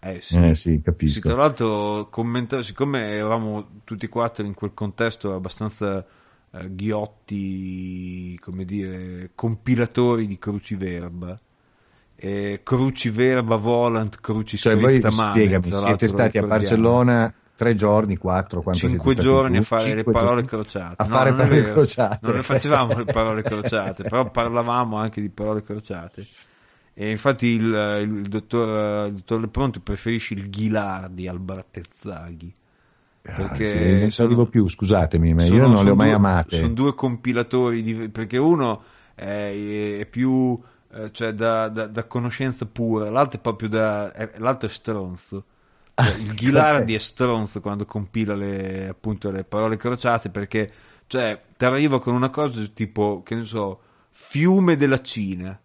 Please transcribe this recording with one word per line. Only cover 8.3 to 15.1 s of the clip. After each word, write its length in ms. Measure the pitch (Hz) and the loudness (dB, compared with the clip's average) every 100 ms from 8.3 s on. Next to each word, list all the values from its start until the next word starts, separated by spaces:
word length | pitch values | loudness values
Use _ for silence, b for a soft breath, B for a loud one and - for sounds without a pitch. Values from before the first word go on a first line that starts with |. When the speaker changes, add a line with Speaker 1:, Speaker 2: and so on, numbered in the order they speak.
| 87 | -14
Speaker 1:
come 240 | - 92 | -12 -12
dire, 680 | 92 101 95 92 92 90 90 | -8 -6 -8 -10 -12 -14 -16
compilatori 920 | - 117 110 - 127 117 - 123 117 110 | -6 -6 -4 0 0 2 2 2 2 -2
di 120 | 98 | -6
cruciverba, 1000 | 104 101 - 101 95 87 87 87 87 95 _ _ _ _ _ _ _ | -6 -6 -6 -6 -6 -6 -10 -10 -12 -14 _ _ _ _ _ _ _
eh, 460 | _ 95 101 101 101 | _ -6 -4 -4 -6
cruciverba 920 | - 127 135 131 117 107 127 127 113 113 | -2 0 2 0 -4 2 2 2 2 0
volant, 640 | 107 120 120 113 107 - | 2 2 2 0 -2 -6
cruci 360 | - 110 107 104 | -4 -4 -4 0
Speaker 2:
Cioè, 180 | 117 107 | 4 6
voi, 260 | 123 131 | 6 6
Speaker 1:
scripta 60 | 110 | 4